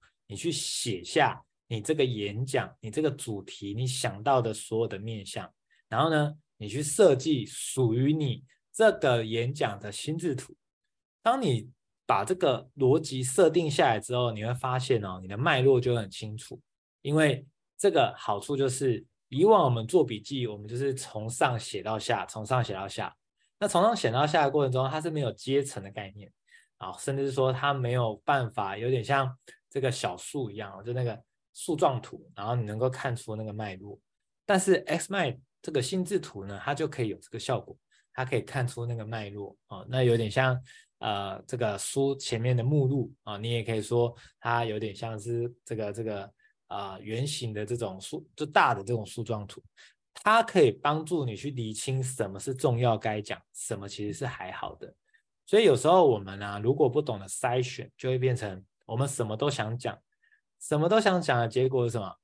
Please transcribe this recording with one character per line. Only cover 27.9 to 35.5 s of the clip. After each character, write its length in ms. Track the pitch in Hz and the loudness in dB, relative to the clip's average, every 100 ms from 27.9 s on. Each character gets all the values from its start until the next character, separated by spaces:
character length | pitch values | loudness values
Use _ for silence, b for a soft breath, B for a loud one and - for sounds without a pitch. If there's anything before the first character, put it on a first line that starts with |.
有 240 | 127 117 104 | 0 0 -2
办 260 | - 143 117 | 0 0 0
法， 240 | - 98 | -4 -6
有 140 | 101 117 | -4 -2
点 160 | 131 | -2
像 340 | 104 139 127 127 B B _ | 2 0 0 -6 B B _
这 100 | 139 | -4
个 140 | 127 | -2
小 240 | 120 107 90 | -2 -4 -6
树 340 | - 147 120 | -8 -6 -6
一 40 | |
样， 280 | 101 101 98 | -8 -12 -12
就 120 | 107 | -8
那 100 | 123 | -4
个 180 | 120 107 _ _ _ | -4 -6 _ _ _
树 240 | - - 156 | -10 -4 2
状 240 | 160 127 | 2 2
图， 260 | - - - | -4 -14 -18
然 120 | - 104 | -10 -2
后 80 | |
你 80 | 120 | -2
能 160 | 104 107 | -2 0
够 100 | 127 | -2
看 260 | 127 139 | 0 -4
出 220 | 120 - 107 | -6 -6 -8
那 80 | |
个 80 | 110 | -8
脉 240 | 107 107 92 | -6 -8 -8
络。 240 | 101 - _ _ _ _ - | -14 -18 _ _ _ _ 2
但 120 | 196 | 2
是 180 | 190 180 - | 4 2 2
X 260 | 165 - | -4 -2
Might 260 | 196 151 - _ | -2 -2 -4 _